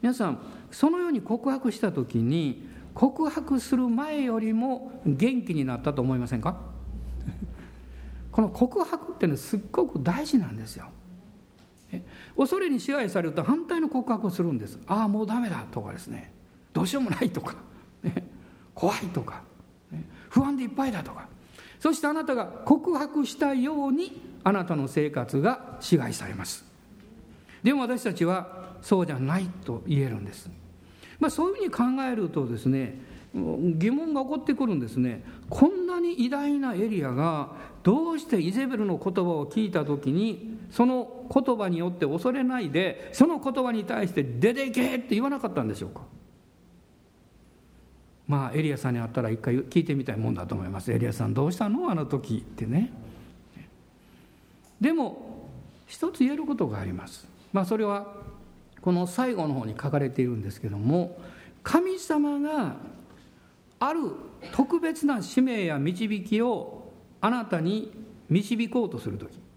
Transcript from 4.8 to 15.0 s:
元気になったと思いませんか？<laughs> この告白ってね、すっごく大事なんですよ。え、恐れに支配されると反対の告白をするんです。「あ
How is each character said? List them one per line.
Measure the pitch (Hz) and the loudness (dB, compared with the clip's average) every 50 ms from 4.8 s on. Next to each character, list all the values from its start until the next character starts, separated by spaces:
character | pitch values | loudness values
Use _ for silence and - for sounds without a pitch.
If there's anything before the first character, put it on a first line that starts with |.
| - - - - - | -6 -12 -14 -2 0
元 | 160 139 131 175 247 269 247 | 0 2 4 2 2 2 0
気 | - - 175 | -2 -2 -2
に | 156 135 | 0 0
な | 131 123 120 | 0 -2 -2
っ | |
た | - 151 143 | -2 -2 0
と | 139 | 2
思 | 123 131 131 | 2 2 2
い | 123 | 0
ま | 123 117 | 0 0
せ | 127 | -2
ん | 117 | 0
か？ | 110 170 180 - - - - - - - - - - - - - - - - - - - | 0 -2 -4 -4 -10 -12 -12 -12 -10 -10 -10 -8 -8 -8 -8 -6 -6 -8 -8 -8 -10 -10
<laughs> | - - - - - - - - - - - - - - - - | -10 -14 -16 -18 -18 -20 -18 -18 -18 -16 -14 -14 -14 -14 -14 -2
こ | - - | 2 2
の | 220 196 | 2 2
告 | - - 247 247 - 415 339 | 4 2 2 4 4 0 0
白 | - - 320 - - 359 | 0 -2 -6 -6 -10 -2
っ | - | 0
て | - | 2
ね、 | 170 143 131 | 2 2 0
す | - - - | -2 -4 -4
っ | 202 208 - | -4 -4 -2
ご | - - - - | 0 0 0 2
く | - 160 131 | 0 -2 0
大 | 170 180 254 302 | 0 0 0 -2
事 | 294 - 254 | 2 2 2
な | 180 120 | 2 2
ん | 110 107 | -4 -8
で | 110 113 | -10 -10
す | - | -12
よ。 | - - - - - - - - - - - - - - - - - - - - - - - - | -14 -16 -16 -18 -20 -20 -20 -20 -20 -20 -20 -20 -20 -20 -20 -20 -20 -20 -20 -20 -20 -16 -10 -10
え、 | 180 - - - - - - - - | -10 -10 -10 -18 -20 -20 -10 2 2
恐 | 269 269 359 392 | 2 4 4 2
れ | 392 349 | 2 2
に | 277 233 | 0 0
支 | - - | 0 0
配 | 277 285 247 190 | 0 0 0 2
さ | 180 196 | 0 0
れ | 165 160 | 0 0
る | 151 | 0
と | 175 | 0
反 | 156 165 262 320 339 | 2 2 2 2 2
対 | - 359 330 | 0 0 0
の | 320 - | 0 2
告 | - 262 240 - | 0 -2 0 0
白 | 233 202 220 202 | 0 0 0 -2
を | |
す | 175 - 175 | 0 0 0
る | 175 | 0
ん | 143 113 | 0 -2
で | 107 98 | -4 -6
す。 | - - - | -12 -14 -4
「あ | - 190 208 | -2 0 2